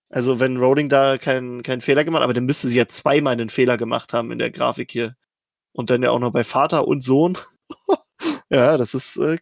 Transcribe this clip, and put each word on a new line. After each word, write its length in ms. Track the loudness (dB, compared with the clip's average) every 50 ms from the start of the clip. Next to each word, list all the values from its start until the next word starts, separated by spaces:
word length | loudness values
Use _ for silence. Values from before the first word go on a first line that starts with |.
| _ _
Also 300 | -6 -2 0 0 2 2
wenn 160 | 0 0 2
Rowling 320 | 2 2 4 4 2 2 2
da 300 | 4 4 4 4 2 0
keinen, 440 | 0 -2 -2 -2 -4 -6 -10 -10
keinen 200 | -8 -6 -6 -4
Fehler 240 | 0 0 2 2 2
gemacht 140 | 0 0 0
hat, 40 | 0
aber 80 | 0 0
dann 120 | 0 0
müsste 240 | 0 0 0 0 2
sie 80 | 2 2
ja 100 | 2 2
zweimal 460 | 0 -2 0 2 2 2 2 0 0
einen 160 | -2 -4 -4
Fehler 260 | -2 0 2 2 2
gemacht 380 | 0 -2 -2 -4 -4 -4 -4 -4
haben 180 | -4 -4 -4
in 80 | -6 -6
der 120 | -6 -6
Grafik 400 | -4 -2 -2 -2 -2 -4 -8 -8
hier. 260 | -6 -6 -6 -6 -8 -14 _ _ _ _ _ _ _ _ _ _ _
Und 160 | -8 -2 0
dann 140 | 0 2 2
ja 80 | 0
auch 80 | 0 0
noch 120 | 0 0
bei 140 | -2 -2 -2
Vater 420 | 0 0 0 0 2 0 0 0 0
und 140 | -2 -2
Sohn. 360 | 0 2 2 2 2 2 -2 -4 -10 -14 -20 _ _ -20
<laughs> 360 | -20 -10 _ -2 -2 -2 _ _ _ _ -6 -6 -6 -6 -6 _
Ja, 280 | 2 4 4 4 4 2
das 160 | 0 -2 -2
ist, 240 | -4 -4 -4 -4 -2
äh, 200 | -2 -2 -2 -4